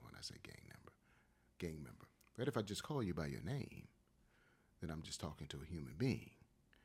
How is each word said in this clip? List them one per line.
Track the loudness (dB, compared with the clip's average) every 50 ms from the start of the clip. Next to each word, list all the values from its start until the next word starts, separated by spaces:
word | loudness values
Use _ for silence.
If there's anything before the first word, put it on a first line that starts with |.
when | -12 -12 -10 -8
I |
say | -8 -8 -8 -8
gang | -10 -12 -12 -12 -12
member, | -14 -14 -14 -16 -18 -18 -20 -20 -20 -20 -20 -20 -20 -20 -20 -20 -20 _ -2
gang | -2 0 0 -2 -6
member. | -8 -10 -12 -16 -18 -20 -20 -20 -8 -2
But | 0 2 4
if | 4
I | 4
just | 4 4 2 -2
call | 0 2 2 4
you | 4 4 4
by | 4 2
your | 2 0 0
name, | 0 0 0 0 0 -2 -6 -10 -12 -14 -16 -20 -20 _ -20 -20 -20 -20 -20 -20 -20 -20 -20 -20 -20 -20 -8 -4
then | -2 -2
I'm | 0 -2
just | -2 -4 -2 -2
talking | -2 -2 -2 -4 -6 -6
to | -4 -4
a | -4 -4
human | -4 -4 -4 -2 2 4
being. | 6 6 6 4 2 -6 -14 -18 -20 -20 -20 -20 -20 -20 -20 -20